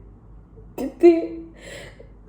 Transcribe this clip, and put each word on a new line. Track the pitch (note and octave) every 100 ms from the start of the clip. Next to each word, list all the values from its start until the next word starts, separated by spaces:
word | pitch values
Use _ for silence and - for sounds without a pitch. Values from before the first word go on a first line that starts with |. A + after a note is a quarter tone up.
| - - - - - - - -
піти, | C4 - E4+ E4 - - - - - - - - - -